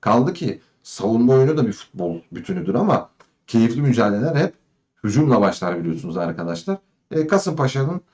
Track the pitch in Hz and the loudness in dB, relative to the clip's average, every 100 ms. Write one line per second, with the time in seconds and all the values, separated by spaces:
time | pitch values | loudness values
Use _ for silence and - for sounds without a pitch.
0 | 104 113 180 180 127 - _ _ - - | 2 2 2 -2 -6 -6 _ _ -20 -6
1 | 101 113 123 131 135 151 113 98 - 92 | 0 4 6 6 4 2 -2 -4 -12 -8
2 | 87 85 - 85 - 185 82 127 202 120 | -6 -6 -10 -14 -8 -6 -2 0 0 0
3 | - _ _ _ _ 113 117 135 143 117 | -2 _ _ _ _ 2 2 2 0 2
4 | 104 101 151 143 - - _ _ _ _ | 2 0 0 0 -2 -4 _ _ _ _
5 | 107 120 151 113 98 - 90 87 82 82 | -2 2 4 4 2 0 -4 -4 -4 -6
6 | 87 87 82 82 85 87 196 196 - _ | -6 -6 -6 -6 -6 -6 -6 -8 -8 _
7 | _ 160 156 196 180 156 131 135 139 180 | _ -4 0 0 0 -2 -2 0 -4 -4
8 | - | -10